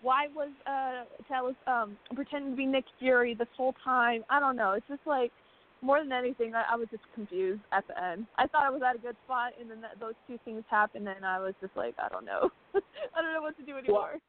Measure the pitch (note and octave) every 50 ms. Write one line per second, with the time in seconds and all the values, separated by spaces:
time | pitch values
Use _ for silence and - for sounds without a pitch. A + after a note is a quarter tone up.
0 | A3+ B3 C4 C#4 D4 D4 C#4+ D4+ C#4+ C#4+ C#4 - - C#4 C#4 C4+ C4+ C4 B3+ B3
1 | A#3+ - - - A3 - C#4 C4 B3+ B3+ C4 _ - - B3+ A#3+ A3+ G3+ G#3 -
2 | _ - B3+ B3 C#4 - - C#4+ C#4 C#4 B3+ B3 C4+ C4 C4+ C4+ B3+ - - _
3 | B3+ B3+ B3+ B3 A#3+ B3 A#3 G#3+ A#3+ A#3+ _ - B3+ C4 B3+ - - - B3+ B3+
4 | A#3+ A#3 A#3 A3+ A3 - B3+ C#4+ C#4+ C4+ C4 A#3+ A3 F#3+ G3 G#3+ - - C#4+ C#4
5 | _ D#4+ D4 C4 B3 A#3+ _ _ _ _ _ _ _ _ _ _ - B3+ C#4 D4
6 | D#4+ C#4 B3+ B3 B3 B3 C4 - A#3 A3+ A3+ A3+ A3+ - A#3 A#3 A#3 A3 - G#3+
7 | - _ - - G#3 G#3 F3+ F3+ F#3+ F#3 G3 G#3+ G3+ _ - G3 G3 - - -
8 | F3+ F#3 E3+ F#3+ A3+ - _ - B3+ C4+ - D4+ C#4+ C#4 C4 D4 B3+ B3+ B3 A#3
9 | G#3+ A#3+ A#3 _ _ - C4 B3 A#3+ B3 - - A#3+ A3+ A3+ A3 A3+ A3 - G3+
10 | A#3 A3 A3+ _ _ - B3 A3+ _ A#3+ A3 A3 A3 _ A3+ G#3+ G#3 G#3+ _ A3+
11 | G#3 G3+ F#3+ G3 G3 F#3+ F#3 F#3 F#3+ F#3+ G3 _ F#3+ F#3+ _ - - A#2+ - -
12 | - - F#2 F#2 - - G2 - - F4+ - _ _ _ - G4+ - _ _ -
13 | D#5 B4 - D#4+ E4 D#4+ D#4+ D#4+ D4+ D#4 D#4 - C4+ D4 C#4 C4+ B3 C4+ G4+ G#4
14 | G4+ D#4 D4+ D#4+ _